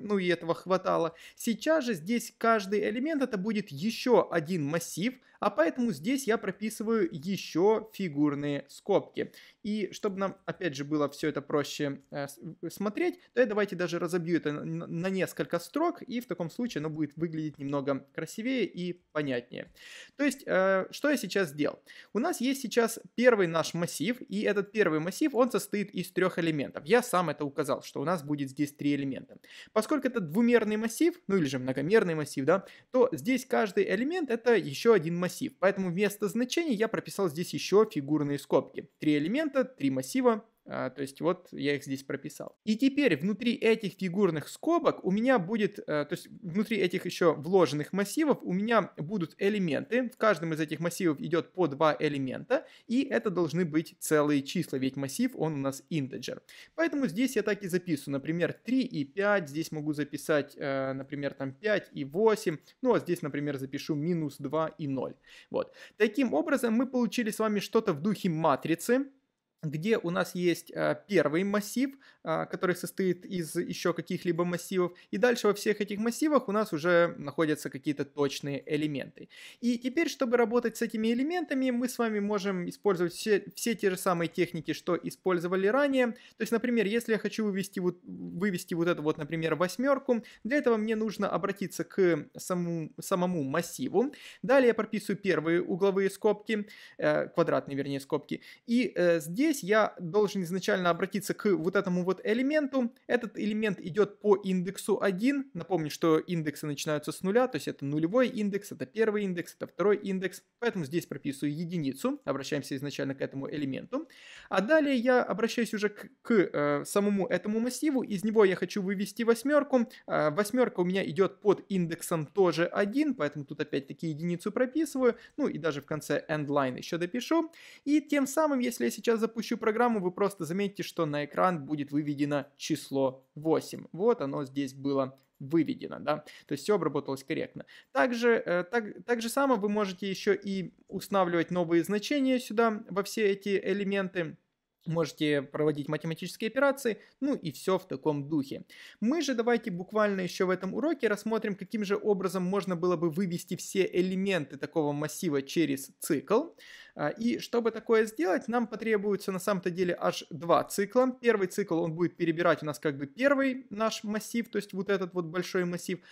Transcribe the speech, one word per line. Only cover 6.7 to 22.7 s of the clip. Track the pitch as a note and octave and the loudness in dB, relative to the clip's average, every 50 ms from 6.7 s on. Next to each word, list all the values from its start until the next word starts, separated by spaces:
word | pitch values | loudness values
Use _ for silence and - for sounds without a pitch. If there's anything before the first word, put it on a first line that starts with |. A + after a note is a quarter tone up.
| G#3+ - A3 G#3 A3+ A3+ G3 E3 | -6 -4 -2 0 2 2 2 0
еще | - D#3+ C3+ F#3 G3 E3 - - - D3+ F3+ G#3 A3 G#3+ G#3+ - - | -2 -6 -6 -4 -4 -4 -4 -4 0 2 4 4 4 4 0 -6 -8
фигурные | - G3 F3+ C#3+ C#3+ D3 D3 C#3+ C#3 D3 D3 C#3+ C#3 - - | -6 -6 -4 0 2 2 2 2 0 -2 -2 -4 -4 -6 -10
скобки. | - - - - G3 D#3+ - - - - - - - - - - _ _ - | -18 -12 -2 2 2 2 2 0 -6 -6 -6 -6 -8 -20 -20 -20 _ _ -8
И | G#3 G#3 G#3+ G3+ - | -6 -4 -4 -4 -6
чтобы | - - - G#3+ F#3+ F#3+ | -8 -6 -6 -4 -4 -2
нам, | G3 F#3+ - - - | -4 -4 -4 -8 -10
опять | - D#3+ - F#3+ E3+ C#3+ | -10 -8 -4 -4 -4 -4
же, | C3+ D3 | -4 -6
было | C#3+ D3+ D3+ D3 C#3 | -2 0 0 0 0
все | - - - D3+ | -2 -2 -4 -2
это | C#3+ D#3+ | -2 -4
проще, | C3+ - - D3 C#3 - - - D3 C#3+ C#3 C#3 - - | -6 -2 0 0 0 -2 -4 -4 -4 -4 -4 -6 -10 -12
э, | - D3 C#3 C#3 | -10 -10 -8 -10
с-, | - - - E3 D#3 - - E3 | -10 -12 -14 -14 -12 -10 -10 -10
смотреть, | - - G3 G#3 G#3 D#4 E4+ F4+ - - _ _ - | -6 -4 -4 -4 -2 -2 -2 -2 -2 -4 _ _ 2
то | A#3 | 2
я | B3+ | 2
давайте | A3+ G#3+ G3+ G#3 G3+ G3 | 2 4 0 0 0 0
даже | E3+ F3+ E3 E3 E3+ | -2 -2 -2 -2 -2
разобью | F3 E3+ E3+ F#3 E3 E3 F3 D#3 | -2 0 -2 -2 0 0 0 0
это | - D3+ D3 | 0 0 -4
на, | D3+ - D#3+ D#3+ E3 E3+ - | -4 -6 -6 -6 -6 -6 -6
на | E3+ E3 E3+ F#3+ | -6 -4 -2 -2
несколько | F#3+ F#3+ E3+ C#3+ - - D#3+ - - E3+ | 0 0 -2 -2 -2 -4 -6 -2 -2 -4
строк, | - - - C#4+ E4 F4 - - | -4 -4 -4 -2 -2 -2 -2 -4
и | - - A3 B3 | -8 -8 -8 -8
в | A#3+ - | -6 -6
таком | F3+ - F3 E3 | -6 -6 -6 -8
случае | - - A#3+ A#3 - - | -6 -6 -6 -4 -4 -4
оно | D3 D#3+ | -6 -4
будет | D3+ D#3 D#3 D3 - - | -4 -4 -6 -6 -4 -6
выглядеть | E3 F3 D#3+ D#3+ D#3 D#3 C#3+ - | -6 -4 -4 -4 -6 -6 -8 -8
немного | C#3+ C#3 C#3+ C#3+ C3+ C#3 C#3 C3 - _ - | -8 -4 -4 -2 0 0 -2 -2 -4 _ -10
красивее | - D#3+ D#3 - - G#3+ B3+ C4+ B3+ G#3 | -10 -10 -10 -8 -6 -4 -2 0 0 -2
и | - - F3+ F3 F3+ F3 - _ _ | -2 -4 -6 -6 -6 -6 -8 _ _
понятнее. | - D3+ D3+ C#3 B2+ B2 A#2+ - - - - - - - - - - - - - _ - | -4 -4 -2 -2 -2 -4 -4 -6 -10 -12 -12 -12 -16 -20 -20 -20 -20 -20 -20 -14 _ -2
То | C#4 | 0
есть, | D4 C4+ C4+ - - | 0 0 -2 -4 0
э, | F3 F#3 F#3 F#3+ F#3+ F#3+ F#3 - | 2 2 4 4 2 2 0 -2
что | - - - C#4+ | -6 -4 0 0
я | D4+ B3 | 0 0
сейчас | - F3+ - G3+ G3 D#3 | 0 -2 -2 0 -2 -2
сделал? | C#3 D3 C#3+ - - - _ - - - - _ - | 0 -2 -2 -2 -2 -6 _ -20 -20 -20 -14 _ -4
У | G3+ | -2
нас | B3+ F4 F4 - | 0 0 0 0
есть | A#3 C4 C4+ C4+ | 0 -2 -2 -2
сейчас | - G#3+ | -4 -2